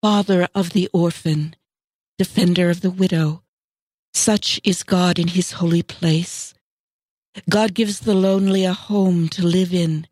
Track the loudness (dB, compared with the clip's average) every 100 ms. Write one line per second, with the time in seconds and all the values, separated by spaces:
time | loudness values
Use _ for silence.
0 | 2 2 2 2 2 -2 -2 0 0 0
1 | 0 -2 -2 -2 -4 -10 _ _ _ _
2 | _ -6 -2 2 2 2 2 0 -2 0
3 | 0 2 0 -4 _ _ _ _ _ _
4 | _ -2 0 0 -2 -2 -2 -2 0 0
5 | 2 0 0 -2 -4 -2 0 0 -2 -4
6 | 0 0 -2 -10 -16 _ _ _ _ _
7 | _ _ _ -10 -2 0 0 0 -4 -2
8 | 0 2 2 2 2 2 0 -4 -4 0
9 | 2 2 -2 -2 0 2 0 0 -2 -4
10 | -8